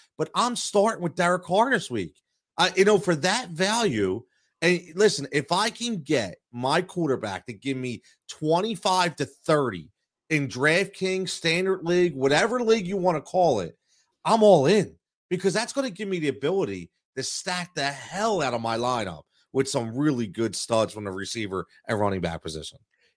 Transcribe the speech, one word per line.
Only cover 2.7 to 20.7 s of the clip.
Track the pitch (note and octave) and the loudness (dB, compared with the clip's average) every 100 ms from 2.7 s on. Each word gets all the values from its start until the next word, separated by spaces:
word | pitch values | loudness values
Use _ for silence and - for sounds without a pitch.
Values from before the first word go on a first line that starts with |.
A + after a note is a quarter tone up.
| - | 4
you | G3 | 6
know, | G#3 | 4
for | - D#3+ | 4 0
that | F3+ A3 A#3 | 2 0 -2
value, | D#3+ F#3+ A3+ A3 A2+ F#2+ G2+ - _ _ - | -2 0 2 0 0 0 -2 -8 _ _ -2
and | E3+ F3+ F3 D#3+ | 0 0 -2 2
listen, | G#3 - C#3 | 2 2 -2
if | D3 C#3 | -4 0
I | F3 A3+ | 0 0
can | - A#3+ G#3+ | -2 -6 -6
get | C#3+ D3 G2 - _ | -2 -2 -2 -8 _
my | A#2+ B2+ D#3 | -4 0 0
quarterback | F3 F3+ D#3+ A#2+ G#2+ F#2 - | 0 -2 -2 0 -2 -8 -10
to | |
give | G#2 C#3 C3 | -10 -6 -6
me | B2+ A2+ _ _ - | -6 -10 _ _ -20
twenty-five | - D#3 E3 G#3+ F#3+ G3+ F#3 F3 - | -6 0 0 0 -2 0 2 0 -2
to | C3+ | -8
thirty | - - D#3 C3 F#2 D2+ _ _ _ - | -6 0 2 2 -4 -12 _ _ _ -4
in | D#3 C3+ | -2 -2
DraftKings, | A#2+ C#3+ E3+ F#3+ - F#3+ F#3+ F3+ | 0 2 2 0 -4 -4 -4 -4
Standard | - E3+ E3 F#3+ F#3+ | -4 -2 0 0 -2
League, | E3 F3 F3+ C3+ | 0 2 2 2
whatever | C3+ D3 G#3 B3 | 2 4 2 0
league | A3+ A3+ F3 | 2 2 2
you | G3 | -2
wanna | F3+ D#3 | 0 0
call | - F3+ F3 A2+ | -2 0 2 2
it, | E2+ - _ _ _ _ | -2 -10 _ _ _ _
I'm | D#3 A3 | 0 6
all | G#3+ F3 C3+ | 8 8 8
in | G#3 C3+ - _ _ - | 4 2 -6 _ _ -6
because | F3+ F#3+ | -2 0
that's | F#3 A#3 | 0 -4
gonna | - C4 | -4 -4
give | F3 G#3 | -4 -6
me | F#3 | -4
the | D3+ | -2
ability | C3+ C#3+ F#3+ D3 F#2+ E2+ _ _ - | -2 -2 -2 -2 -6 -12 _ _ -10
to | |
stack | C3 - - F3+ F3 - | -8 -8 -6 -6 -6 -4
the | |
hell | C#3 C#3 B2+ F3 A3 G3 | -4 -4 -10 -4 -2 0
out | C3+ | 0
of | A#2+ | -2
my | A#2 A2+ | -2 -2
lineup | A#2+ B2 G2+ D#2+ - _ _ | -2 -2 -4 -8 -16 _ _
with | C3 C3+ | -2 0
some | C#3 A2+ A#2 | 0 -4 -2
really | D3+ B2+ A2 | 0 0 -2
good | F2 A2+ F#2 | -2 -4 -2
studs | - | 0